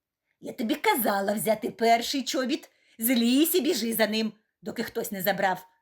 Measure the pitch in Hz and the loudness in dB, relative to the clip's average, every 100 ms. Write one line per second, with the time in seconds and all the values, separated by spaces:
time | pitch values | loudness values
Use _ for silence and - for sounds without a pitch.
0 | _ _ _ _ - - 220 294 440 330 | _ _ _ _ -14 -6 -4 0 0 2
1 | 214 196 202 214 214 214 226 - 226 233 | 0 0 0 -2 0 -2 -2 0 4 4
2 | 233 277 - 277 240 311 - _ _ - | 2 -4 -4 -2 -2 -4 -6 _ _ -2
3 | 226 247 233 262 330 359 262 269 226 220 | 2 2 4 4 4 2 0 0 -2 0
4 | 214 220 220 - _ _ - - 220 226 | 0 0 -2 -6 _ _ -12 -8 -6 -6
5 | - 196 185 190 190 180 - _ | -6 -4 -2 0 0 -2 -6 _